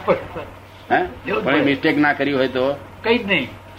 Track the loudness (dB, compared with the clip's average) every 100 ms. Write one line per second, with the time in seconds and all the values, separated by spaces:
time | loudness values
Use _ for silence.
0 | 0 -2 -2 -12 -14 -16 -20 -20 0 0
1 | 0 -6 -6 -2 2 2 2 2 2 4
2 | 2 2 0 2 0 2 0 -2 -8 -6
3 | 0 0 2 -2 -2 -10 -18